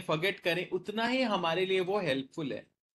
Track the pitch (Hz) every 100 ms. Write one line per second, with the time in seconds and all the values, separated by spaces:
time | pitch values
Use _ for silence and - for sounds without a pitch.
0 | 180 156 185 190 180 170 185 185 180 214
1 | 233 262 240 196 170 165 190 190 180 202
2 | 170 131 135 - 139 104 - _ _